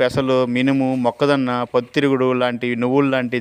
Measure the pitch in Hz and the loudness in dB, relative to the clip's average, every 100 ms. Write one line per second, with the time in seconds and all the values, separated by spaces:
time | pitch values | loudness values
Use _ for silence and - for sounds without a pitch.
0 | 123 143 131 127 123 123 135 135 131 131 | -2 0 0 0 0 0 0 2 0 0
1 | 120 - 143 139 127 123 120 127 123 151 | -2 0 0 0 0 -4 -2 -2 -2 0
2 | 143 135 127 127 123 120 123 117 123 139 | 0 2 0 0 0 -2 -4 -2 0 2
3 | 139 131 123 123 | 2 0 -2 -4